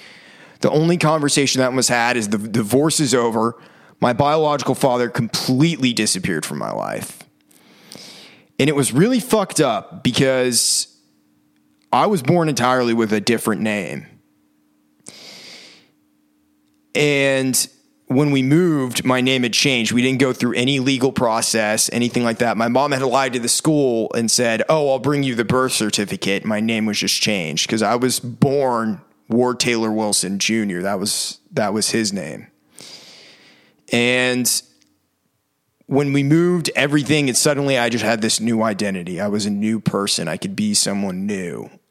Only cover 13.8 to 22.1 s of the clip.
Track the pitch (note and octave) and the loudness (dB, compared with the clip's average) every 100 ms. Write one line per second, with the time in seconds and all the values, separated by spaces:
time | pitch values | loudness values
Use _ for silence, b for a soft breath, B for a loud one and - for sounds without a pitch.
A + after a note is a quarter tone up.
13.8 | E2+ C#2+ - - _ _ _ _ _ _ | -4 -8 -12 -20 _ _ _ _ _ _
14.8 | _ _ - B B B B B B B | _ _ -20 B B B B B B B
15.8 | B _ _ _ _ _ _ _ _ _ | B _ _ _ _ _ _ _ _ _
16.8 | _ A2+ D3 C#3+ C#3 C3+ C3 B2+ - _ | _ 0 2 2 2 2 0 -2 -4 _
17.8 | _ _ - B2+ D3 C#3 C3 D#3 F3+ D3+ | _ _ -2 0 2 2 4 4 4 2
18.8 | B2+ A#2+ B2 B2+ B2+ C3 A#2+ - C#3+ B2+ | 0 -2 0 2 2 2 2 0 2 2
19.8 | A2 A#2+ C3 C3 C3+ B2 B2 A2+ B2 C#3 | 0 2 2 2 2 2 -2 0 0 0
20.8 | B2+ C3 C3+ - A#2+ A2+ - A2+ G#2+ A2 | 0 0 0 0 0 0 0 0 0 0
21.8 | - A#2 A#2+ | 0 0 -2